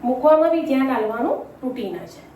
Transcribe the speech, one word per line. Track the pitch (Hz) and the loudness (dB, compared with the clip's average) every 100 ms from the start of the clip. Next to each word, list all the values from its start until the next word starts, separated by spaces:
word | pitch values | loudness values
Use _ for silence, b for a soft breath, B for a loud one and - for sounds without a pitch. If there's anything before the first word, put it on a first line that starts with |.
મૂકવામાં | 247 254 302 311 330 | -2 2 4 6 4
બી | 330 | 2
ધ્યાન | 294 269 269 | 0 0 0
આપવાનું, | 247 214 233 277 571 - - | 0 -2 -2 -2 -4 -8 -10
તૂટી | 254 247 202 | -10 -6 -8
ના | 175 - | -8 -14
જાય. | - - | -20 -20